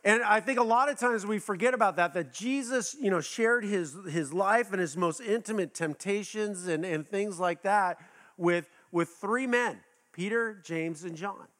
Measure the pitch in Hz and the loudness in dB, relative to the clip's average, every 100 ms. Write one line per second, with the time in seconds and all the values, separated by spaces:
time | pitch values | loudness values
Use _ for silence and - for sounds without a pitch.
0 | 202 226 220 214 214 240 233 233 285 269 | 6 4 6 4 4 2 4 4 2 2
1 | 247 226 202 214 - 185 240 247 208 180 | 0 0 -2 -4 -2 0 0 4 2 4
2 | 175 175 143 - 226 277 233 262 202 294 | 0 0 -6 -6 -2 -2 -2 -4 -4 -2
3 | 233 180 156 - 226 240 202 202 160 156 | 0 0 -2 0 2 2 0 -2 -4 -8
4 | 190 160 139 170 196 226 220 190 175 156 | -4 -2 -2 0 4 2 2 -2 -2 0
5 | 175 156 233 226 208 214 160 - 165 143 | -2 -2 -2 -2 0 -4 -4 -4 -4 -4
6 | 190 202 196 214 208 190 180 156 180 156 | -4 -4 -4 -6 -4 -4 -4 -2 -2 -4
7 | 151 196 208 170 180 170 196 208 185 175 | -4 -4 -4 0 -2 0 2 2 2 -2
8 | - - - - 170 175 165 _ _ 170 | -12 -20 -20 -2 2 2 -2 _ _ -2
9 | 170 - 202 240 262 240 233 117 _ _ | -2 -4 -2 -2 2 2 2 -4 _ _
10 | _ - 190 233 226 202 165 165 165 156 | _ -6 -2 -2 -2 -6 -8 -4 -4 -6
11 | 175 165 196 185 170 | -10 -8 -8 -10 -18